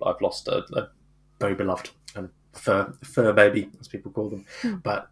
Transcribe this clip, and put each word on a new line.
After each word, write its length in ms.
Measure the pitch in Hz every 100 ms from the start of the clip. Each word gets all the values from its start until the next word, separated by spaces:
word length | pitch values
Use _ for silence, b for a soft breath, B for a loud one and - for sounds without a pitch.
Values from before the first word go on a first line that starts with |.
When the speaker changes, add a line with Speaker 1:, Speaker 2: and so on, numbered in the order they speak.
Speaker 1:
I've 160 | - 87
lost 260 | 95 - -
a, 120 | 101 - -
a 120 | - _ _ _ _ -
very 140 | 101
beloved, 360 | 98 98 92 - _ -
um, 160 | 104 92 _ _
fur, 400 | - - 98 98 -
fur 300 | - - 110
baby, 380 | 101 104 107 - -
as 80 | -
people 240 | 101 -
call 160 | 110 107
them. 160 | 101 - -
Speaker 2:
Hmm. 160 | 240 202
Speaker 1:
But 320 | 107 101 -